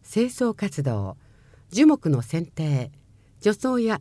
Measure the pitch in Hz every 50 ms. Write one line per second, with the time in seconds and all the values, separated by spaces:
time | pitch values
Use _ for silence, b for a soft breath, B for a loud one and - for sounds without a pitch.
0 | - - - 214 240 254 - - 254 233 220 - 208 196 - - 139 135 113 101
1 | 98 95 - b b b b b b b b b b b - 226 302 311 294 -
2 | - 160 139 123 120 - - 165 170 - - - 156 151 143 127 120 - - b
3 | b b b b b b b - - 208 208 - - 262 254 247 226 220 208 143